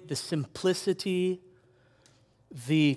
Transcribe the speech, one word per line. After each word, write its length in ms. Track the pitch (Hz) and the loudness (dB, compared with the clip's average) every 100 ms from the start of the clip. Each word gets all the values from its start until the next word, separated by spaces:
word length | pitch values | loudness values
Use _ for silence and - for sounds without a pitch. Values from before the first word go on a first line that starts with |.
| - | -4
the 80 | 143 | -8
simplicity, 1200 | - 160 135 - 185 180 - 185 196 180 180 180 - _ _ _ _ _ _ _ _ _ _ 131 120 | -2 -4 -4 -2 0 0 -2 -2 -2 0 0 -2 -8 _ _ _ _ _ _ _ _ _ _ -12 0
the 300 | 156 147 | 4 4